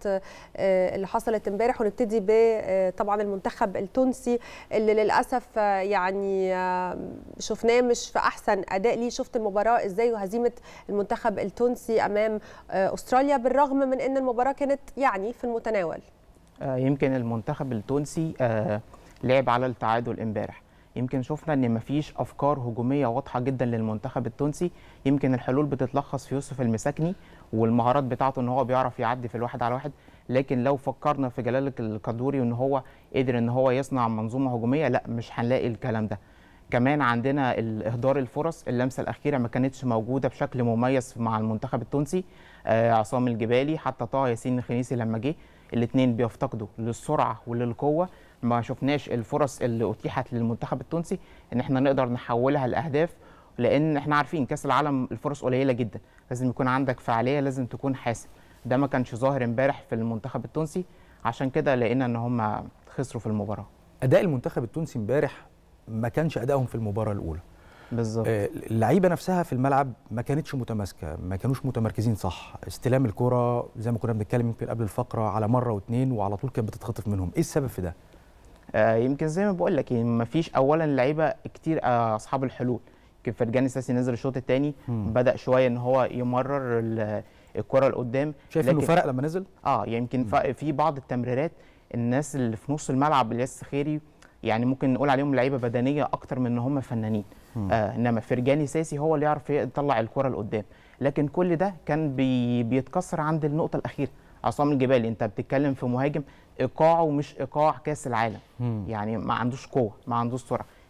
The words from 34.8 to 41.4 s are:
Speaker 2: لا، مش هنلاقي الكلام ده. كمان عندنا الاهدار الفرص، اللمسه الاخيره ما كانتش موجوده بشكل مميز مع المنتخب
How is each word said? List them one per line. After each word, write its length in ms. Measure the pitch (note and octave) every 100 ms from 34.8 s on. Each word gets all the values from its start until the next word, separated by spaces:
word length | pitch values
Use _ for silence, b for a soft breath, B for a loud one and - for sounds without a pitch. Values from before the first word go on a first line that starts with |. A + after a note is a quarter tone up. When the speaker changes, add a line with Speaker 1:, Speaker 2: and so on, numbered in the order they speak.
| C3+
Speaker 2:
لا، 160 | B2 -
مش 320 | A#2 - -
هنلاقي 280 | A#2 B2+ A#2+
الكلام 400 | G#2 B2+ A2 G#2+
ده. 120 | G#2 b b b b -
كمان 300 | B2 C3 D3+
عندنا 560 | B2 A#2+ C3 C#3+ B2+ G2+
الاهدار 580 | A2+ G#2+ - A#2 C3 C#3
الفرص، 460 | B2 C#3+ D#3+ - -
اللمسه 340 | B2 C3 C#3
الاخيره 360 | - A#2 C#3+ C#3
ما 100 | A#2
كانتش 380 | C3 C3 -
موجوده 440 | B2+ A2+ A2 C3 B2+
بشكل 340 | - C#3 B2
مميز 500 | A#2+ A2+ B2+ C3 A#2+ A#2
مع 200 | A2+
المنتخب 440 | A2